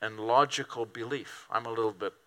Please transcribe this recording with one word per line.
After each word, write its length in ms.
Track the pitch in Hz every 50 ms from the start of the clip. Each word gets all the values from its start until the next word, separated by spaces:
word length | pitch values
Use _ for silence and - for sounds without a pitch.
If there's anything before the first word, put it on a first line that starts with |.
and 200 | 107 110 110 107
logical 680 | 107 113 120 135 147 143 - 143 135 - - 120 117
belief. 600 | 107 - 120 113 120 143 135 101 - - - - -
I'm 160 | - 113 120
a 40 | 117
little 200 | 113 113 113 110
bit 220 | 101 90 104 95 - - _